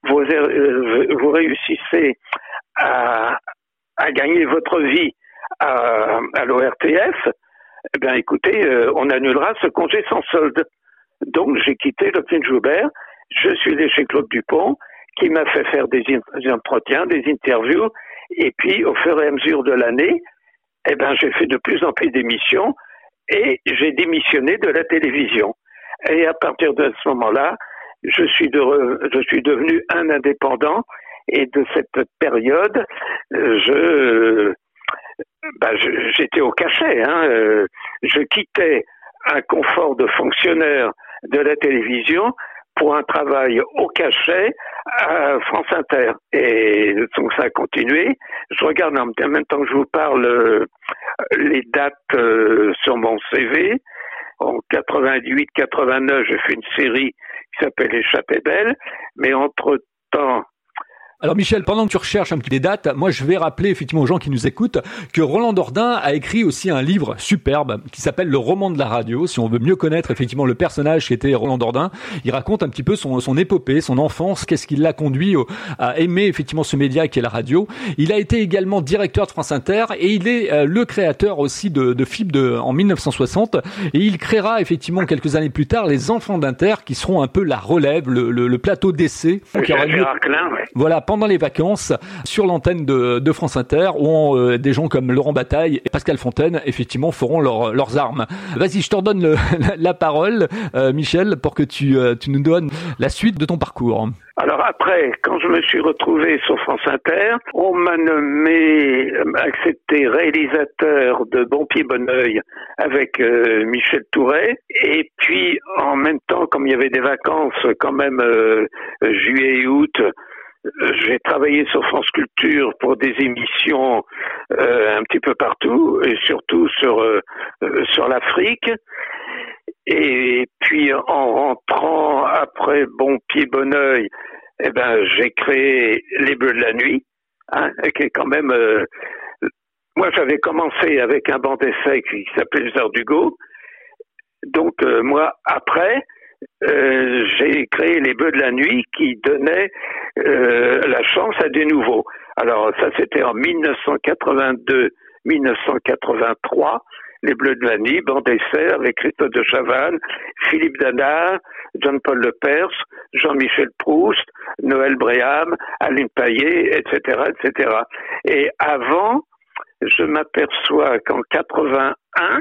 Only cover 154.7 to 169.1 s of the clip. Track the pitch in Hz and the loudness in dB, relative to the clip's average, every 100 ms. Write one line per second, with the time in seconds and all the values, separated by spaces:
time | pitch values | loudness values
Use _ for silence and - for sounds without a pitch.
154.7 | 131 120 _ - - - 156 135 113 - | 2 0 _ -20 -10 -2 0 0 0 -2
155.7 | 135 - 127 - 117 113 113 - - 147 | -2 -2 -2 -2 0 0 -2 -2 0 0
156.7 | 233 _ - - - - 120 135 127 120 | -2 _ -20 -20 -6 -4 0 0 0 0
157.7 | 107 113 165 156 135 127 117 - 151 160 | 0 0 0 0 0 0 0 0 0 0
158.7 | - 123 - - - 135 117 110 131 117 | 0 -2 -2 -4 -2 -2 0 0 0 0
159.7 | 127 156 165 - - - - - 160 160 | 0 0 -4 -8 -12 -14 -4 -2 0 -2
160.7 | 135 135 127 139 156 175 190 - - - | 0 -2 0 0 2 0 -2 -8 -20 -14
161.7 | - 143 139 147 127 117 - 147 147 185 | -4 -2 0 -2 0 -2 0 0 0 0
162.7 | - - - - - 156 143 131 - - | -4 -12 -14 -8 -2 0 0 0 0 -2
163.7 | _ - 156 202 - - - - - 131 | _ 0 2 2 0 -4 -16 -16 -6 -2
164.7 | 135 135 135 113 123 123 147 165 165 - | 2 2 2 2 2 2 0 0 -4 -8
165.7 | - - 135 127 - 123 117 147 175 - | -4 -2 0 -2 0 0 2 2 2 2
166.7 | 156 - 143 - 120 143 - 135 131 127 | 0 0 -4 0 0 0 -2 -4 0 0
167.7 | 110 117 - - - - 147 147 - 151 | 0 -2 -10 -12 -6 -2 0 0 -2 -2
168.7 | 143 123 165 208 | -2 0 0 2